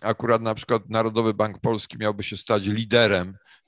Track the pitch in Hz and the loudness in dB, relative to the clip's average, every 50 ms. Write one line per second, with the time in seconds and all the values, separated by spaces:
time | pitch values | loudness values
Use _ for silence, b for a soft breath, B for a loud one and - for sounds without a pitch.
0 | - 107 113 - - 117 117 113 113 113 110 - - - 123 110 98 - 110 113 | -4 -2 -2 0 2 2 2 2 2 -2 -4 -4 -2 -2 -2 -2 0 0 0 0
1 | 113 113 107 117 113 110 104 104 107 107 95 - - 117 113 104 - - - 110 | 0 2 0 0 0 2 0 0 -2 -2 -4 -4 -2 -2 -2 -2 -6 -8 -8 -4
2 | 107 107 104 101 101 - 104 98 - - 113 104 95 101 104 110 117 104 117 120 | -4 -2 -2 -4 -6 -8 -8 -8 -2 0 0 0 0 -2 -2 -4 0 2 4 4
3 | 117 107 101 90 90 92 95 b b b b b b | 6 6 4 2 0 -4 -10 b b b b b b